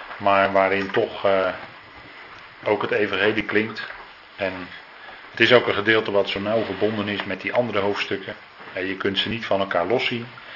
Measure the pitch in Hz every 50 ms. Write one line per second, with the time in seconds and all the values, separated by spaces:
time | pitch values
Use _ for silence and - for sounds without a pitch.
0 | - - - - 101 101 98 98 98 95 98 95 95 95 98 98 98 95 - 120
1 | 110 - - - - 101 98 95 92 92 87 - - - - - - - - -
2 | - - - - - - - - - - - - - - 107 - - - 127 113
3 | 107 101 95 92 98 107 107 104 101 - 104 104 110 113 113 - - - - -
4 | - - - - - - - - 101 92 92 92 90 87 - - - - - -
5 | - - - - - - - - 117 113 123 120 - 101 98 101 101 110 110 110
6 | 110 - 101 101 98 - - 98 98 104 110 117 104 98 95 92 107 107 110 104
7 | 101 104 101 98 - 98 95 95 - 101 - - 123 117 104 104 98 101 101 -
8 | - - 101 95 95 101 104 - - - - - - - - 92 92 95 95 92
9 | - 101 95 - - 104 104 113 113 - 101 95 98 98 - 87 87 92 113 127
10 | - - 123 117 120 123 - - - - -